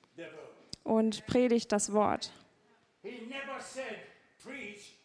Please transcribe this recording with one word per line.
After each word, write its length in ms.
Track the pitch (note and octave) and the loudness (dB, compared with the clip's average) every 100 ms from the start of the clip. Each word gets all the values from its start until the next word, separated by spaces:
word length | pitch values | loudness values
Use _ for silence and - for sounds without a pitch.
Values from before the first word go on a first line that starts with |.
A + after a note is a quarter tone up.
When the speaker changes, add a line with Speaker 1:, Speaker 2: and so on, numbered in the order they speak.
| _ - | _ -14
Speaker 1:
the 80 | |
word. 300 | E3 D3+ - - - - | -14 -14 -16 -20 -18 -8
Speaker 2:
und 420 | - A3 A3 G#3 - | 2 4 4 0 2
predigt 440 | B3 B3 A#3 - | 4 6 4 4
das 220 | G#3 - | 0 2
Wort. 380 | G#3 G3+ - - - - _ _ _ _ _ | 2 4 2 -4 -14 -20 _ _ _ _ _
Speaker 1:
He 180 | G#3 B3 A3+ | -12 -12 -10
never 320 | C#4 C4+ C4 | -10 -8 -8
said, 400 | - C4 A#3+ F#3 - - _ _ | -10 -10 -8 -10 -14 -20 _ _
"Preach 520 | G#3+ C4+ G#3 G#3 - - | -14 -12 -12 -14 -18 -20